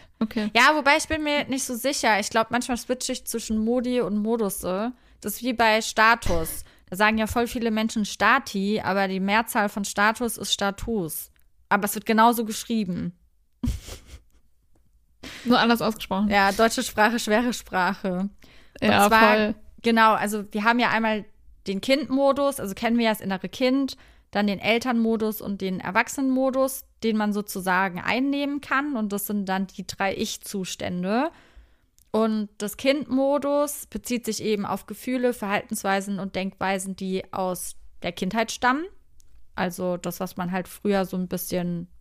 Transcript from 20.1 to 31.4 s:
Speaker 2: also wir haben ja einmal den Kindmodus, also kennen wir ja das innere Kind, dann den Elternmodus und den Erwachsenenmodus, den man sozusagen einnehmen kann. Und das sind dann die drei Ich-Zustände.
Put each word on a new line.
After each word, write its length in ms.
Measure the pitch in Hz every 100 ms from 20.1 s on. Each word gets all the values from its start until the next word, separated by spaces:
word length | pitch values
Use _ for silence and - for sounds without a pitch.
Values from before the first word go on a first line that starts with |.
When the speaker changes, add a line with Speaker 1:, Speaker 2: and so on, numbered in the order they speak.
Speaker 2:
also 300 | 202 202 214 202
wir 120 | 208
haben 140 | 214 240
ja 120 | 226
einmal 340 | 220 220 214 - - - - -
den 140 | 196
Kindmodus, 800 | 254 269 254 262 277 269 277 277
also 140 | 202
kennen 240 | 190 240 233
wir 60 | 226
ja 40 |
das 80 | 214
innere 280 | 190 190 185
Kind, 480 | - 254 269 269 - - - _
dann 160 | 202 208
den 120 | 190
Elternmodus 840 | 190 233 254 233 226 226 214 208
und 200 | - 196
den 180 | 190 185
Erwachsenenmodus, 1080 | - 202 240 - 269 262 262 262 262 - - _
den 140 | 226 214
man 160 | 208
sozusagen 680 | 208 208 196 185 185 190 175
einnehmen 600 | - 214 277 285 285 285
kann. 360 | - 269 294 247
Und 160 | 214
das 140 | 202 -
sind 200 | 208 190
dann 200 | 190 190
die 200 | - 185
drei 280 | - 196
Ich-Zustände. 1160 | 190 208 - - 202 180 - - 180 185 226 320 -